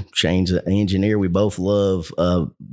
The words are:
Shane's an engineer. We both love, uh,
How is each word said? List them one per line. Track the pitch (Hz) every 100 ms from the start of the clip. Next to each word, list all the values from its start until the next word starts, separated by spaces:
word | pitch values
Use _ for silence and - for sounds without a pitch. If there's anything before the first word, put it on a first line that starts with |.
| -
Shane's | - 80 90 90
an | 90 -
engineer. | 98 101 95 101 107
We | 95
both | 92 104 90
love, | 92 101 98 92 78 -
uh, | 90 90 76 - -